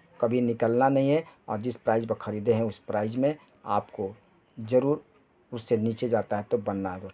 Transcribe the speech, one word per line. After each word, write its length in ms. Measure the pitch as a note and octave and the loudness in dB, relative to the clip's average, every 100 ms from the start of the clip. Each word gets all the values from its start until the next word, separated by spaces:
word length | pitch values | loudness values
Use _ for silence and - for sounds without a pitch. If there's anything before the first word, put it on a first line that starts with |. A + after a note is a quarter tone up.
| _ - | _ -4
कभी 200 | A2+ B2 | 0 2
निकलना 480 | A#2+ A2+ A2+ A#2+ C3+ | 2 2 2 4 4
नहीं 220 | C#3 C#3 | 4 4
है, 120 | D#3 E3 - - | 2 0 -12 -8
और 100 | G#2+ | -6
जिस 180 | A#2+ A2+ | -4 -4
price 280 | - A2+ | 0 2
पर 100 | A2+ | 0
ख़रीदे 380 | G#2+ - G#2+ G#2+ | -4 -6 -4 0
हैं 100 | A2 | 2
उस 160 | A2+ - | 0 -4
price 380 | - G#2 A2 B2 | -6 -4 -2 0
में 200 | C#3 D3+ _ _ - | 0 -2 _ _ -4
आपको 480 | G#2 - - G2 G#2+ _ _ _ - | -4 -4 -6 -8 -10 _ _ _ -14
ज़रूर 460 | A2 B2+ C#3 D3+ - _ _ _ _ | 0 2 2 0 -6 _ _ _ _
उससे 240 | A#2+ - A2+ | -10 0 0
नीचे 320 | A2+ A2+ B2 | 0 -2 0
जाता 280 | A2 - G#2 | 0 0 -4
है 60 | |
तो 160 | G#2 A#2+ | -2 -2
बनना 340 | G#2 G2 F#2+ | -2 -4 -4
है। 80 | F2+ | -6
तो 100 | G2 | -12